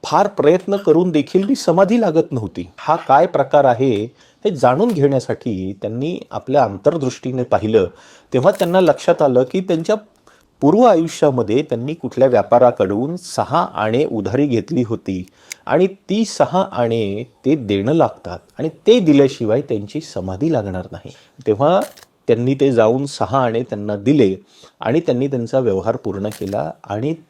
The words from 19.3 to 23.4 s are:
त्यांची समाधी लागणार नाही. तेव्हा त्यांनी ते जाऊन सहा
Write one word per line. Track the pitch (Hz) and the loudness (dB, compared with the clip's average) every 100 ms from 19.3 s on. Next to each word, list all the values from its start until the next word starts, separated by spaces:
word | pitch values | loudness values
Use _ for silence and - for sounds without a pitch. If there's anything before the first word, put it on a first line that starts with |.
| 135 110 117 | 0 -2 -2
त्यांची | 143 113 101 151 | -2 -6 -6 -12
समाधी | 156 98 92 92 151 | -10 -10 -8 -4 -2
लागणार | 147 101 92 90 | -2 -4 -8 -10
नाही. | 82 - - _ _ 131 | -16 -18 -20 _ _ -2
तेव्हा | 104 143 190 - - - _ - | 2 2 2 -2 -12 -20 _ -2
त्यांनी | 117 123 | 0 0
ते | 135 139 | 2 2
जाऊन | 117 110 127 139 | 4 2 2 -4
सहा | - 101 135 | -6 -2 0